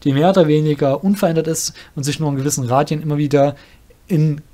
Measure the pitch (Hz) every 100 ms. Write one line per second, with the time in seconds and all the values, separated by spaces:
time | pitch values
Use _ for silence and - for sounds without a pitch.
0 | 151 135 165 190 160 151 151 147 143 139
1 | 185 196 185 160 160 160 - - - -
2 | 139 143 151 139 135 147 123 131 147 151
3 | 156 147 147 139 143 143 - - _ _
4 | - 175 156 147 -